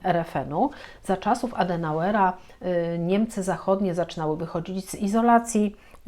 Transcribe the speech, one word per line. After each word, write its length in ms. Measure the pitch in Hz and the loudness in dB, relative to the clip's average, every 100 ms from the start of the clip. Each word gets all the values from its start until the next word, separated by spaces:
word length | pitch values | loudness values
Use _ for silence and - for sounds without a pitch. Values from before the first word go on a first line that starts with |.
R 120 | 185 170 | 0 0
F 200 | 165 147 | 0 -4
N-u. 340 | 135 156 262 - - - | -2 0 0 -2 -16 -10
Za 120 | - 190 | -4 -2
czasów 380 | 202 247 240 | 0 0 0
Adenauera, 760 | - 180 170 160 156 180 214 185 180 - - | -2 -2 -2 -2 0 0 4 2 0 -10 -8
y, 360 | 180 175 170 170 | -2 0 0 -2
Niemcy 440 | 170 196 226 208 | 2 2 0 -2
zachodnie 520 | 185 170 - 190 196 | -2 -2 0 2 2
zaczynały 420 | 175 165 - 156 160 | 0 -4 -2 -2 -2
wychodzić 540 | 165 170 175 190 185 | -4 -6 -6 -8 -8
z 40 | |
izolacji, 840 | - 202 226 233 233 233 220 208 - - - | -4 0 4 6 4 4 0 0 -2 -18 -6